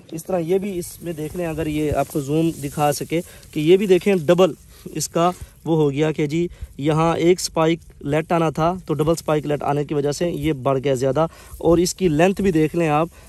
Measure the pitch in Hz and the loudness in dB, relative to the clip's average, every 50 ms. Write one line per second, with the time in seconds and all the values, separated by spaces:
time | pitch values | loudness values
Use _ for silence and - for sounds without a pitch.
0 | - - - 160 - - 185 175 165 160 185 196 185 208 190 175 - - - - | -20 -14 -14 -14 -6 -4 -2 -2 0 0 0 0 -2 -4 -6 -8 -8 -10 -14 -12
1 | - 170 175 147 151 151 - 180 175 165 156 156 160 156 151 151 151 147 - 139 | -10 -10 -8 -8 -8 -8 -6 -6 -6 -4 -4 -4 -4 -4 -2 -2 -2 0 0 0
2 | 139 - - 160 135 131 147 160 165 165 156 - 139 139 131 160 147 147 143 - | -2 -2 -2 -4 -2 0 0 2 2 0 -2 -4 -8 -8 -2 0 0 0 0 -2
3 | 143 - 156 165 180 - - - - - - - 151 160 185 190 220 185 185 175 | -4 -4 -4 -4 -4 -6 -14 -20 -20 -8 -6 -2 4 4 4 4 6 4 2 4
4 | - 202 196 185 147 131 180 170 190 170 - - - - - - - - - 165 | 4 2 0 2 2 2 4 4 4 2 2 -4 -14 -20 -20 -20 -18 -12 -8 -8
5 | - - - 170 170 175 175 - - - - - - 147 165 160 151 143 135 139 | -8 -4 -2 0 0 0 0 -2 -12 -20 -20 -12 -4 0 0 2 2 0 2 0
6 | 156 156 156 170 156 143 151 165 175 175 - - - - - - 139 156 147 156 | 0 0 0 -2 -4 -2 -2 -2 -4 -4 -6 -12 -16 -16 -12 -4 -2 0 2 2
7 | 160 165 165 - 160 170 185 175 - - - 165 160 160 170 165 - - - - | 2 2 2 2 4 4 4 4 0 -4 0 0 2 2 0 -2 -4 -16 -20 -10
8 | - 143 143 156 165 - 180 170 165 156 139 156 156 170 185 185 - - 156 143 | -6 -2 -2 -2 0 0 0 0 0 0 0 0 0 0 0 -2 -4 -6 -2 -2
9 | 151 156 170 - - - 156 156 147 147 147 143 - - 143 147 151 - 156 147 | 0 0 0 -2 -2 -2 -2 -2 0 -2 -4 -4 -2 -2 -2 -2 -2 -2 -2 -2
10 | 139 147 143 - 175 175 - 151 143 160 156 131 123 139 135 135 127 143 135 120 | -2 -2 -2 -2 -2 -4 -2 -2 -2 -2 -2 -2 0 -2 -2 0 0 0 0 0
11 | 135 135 131 147 160 165 - - - - - - - 165 170 170 180 180 - - | 0 0 0 0 0 -2 -4 -12 -20 -20 -16 -2 2 2 4 4 2 0 0 0
12 | 185 175 147 147 170 190 196 - 190 190 165 156 156 151 - 170 170 156 147 147 | 0 0 4 4 4 2 2 2 0 2 2 2 2 2 0 0 0 2 2 0
13 | 165 170 - - - | 0 -2 -6 -16 -20